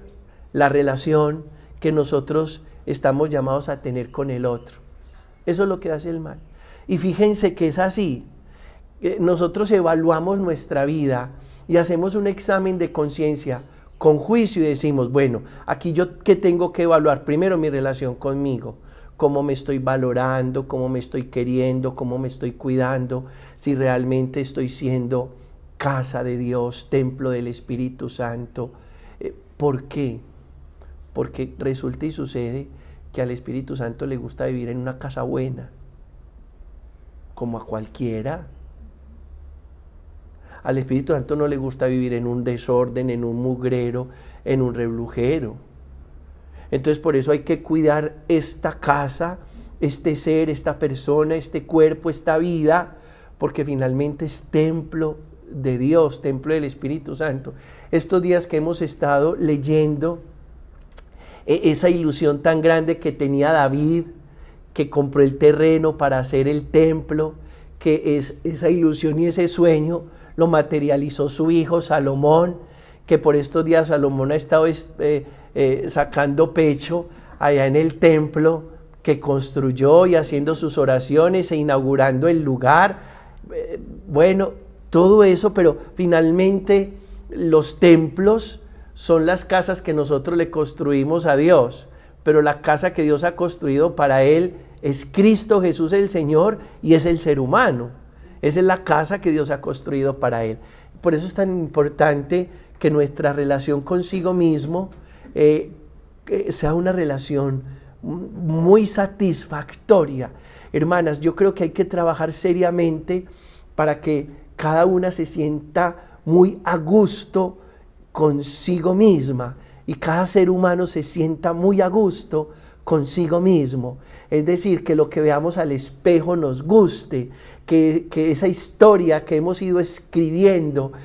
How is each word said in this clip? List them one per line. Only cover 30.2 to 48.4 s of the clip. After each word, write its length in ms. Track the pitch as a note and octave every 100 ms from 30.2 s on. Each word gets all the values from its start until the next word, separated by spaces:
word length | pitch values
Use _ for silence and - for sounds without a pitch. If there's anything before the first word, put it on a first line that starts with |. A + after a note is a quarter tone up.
| - - - - - - - - -
Porque 400 | - C3 - C3 -
resulta 480 | C3+ C3 C3 C3 D#3
y 60 |
sucede 560 | D#3 C3 B2+ A#2+ C3 C#3 - - - -
que 80 | -
al 100 | B2+
Espíritu 440 | B2 - B2+ C3+ C3
Santo 320 | A#2 A#2 C3+
le 100 | B2+
gusta 300 | A#2+ - C3
vivir 220 | B2+ A#2
en 100 | B2
una 180 | B2+ C3
casa 240 | C#3 C3
buena, 480 | B2 C3 C3+ B2 B2 - - - - - - - - - - - - - - - - -
como 240 | A#2+ A2+
a 60 | -
cualquiera. 840 | G#2+ G#2+ - B2 A2 B2 C#3+ - - - - - - - - - - - - - - - - - - - - - -
Al 140 | - C3+
Espíritu 360 | C3 C3 C#3
Santo 220 | D3 C3 D3
no 120 | D3
le 100 | C#3
gusta 280 | C3 C3 C3
vivir 280 | B2+ B2
en 120 | A#2+ A#2+
un 180 | B2
desorden, 680 | B2 A#2+ - B2 B2 B2 B2+
en 120 | A#2+
un 120 | A#2 A#2
mugrero, 720 | B2+ B2 B2+ B2 A#2+ B2 B2+ - - -
en 180 | - C3
un 120 | B2
reblujero. 840 | A#2+ A#2 A#2 A#2 B2 B2 D#3+ A2+ B2+ - - - - - - - - - - -
Entonces 280 | C#3 C#3+ D3+
por 160 | D#3+ C3+
eso 160 | C3
hay 100 | D3
que 200 | D#3+ D#3+
cuidar 540 | - D#3+ D#3 D3+ D3+ - -
esta 520 | D#3+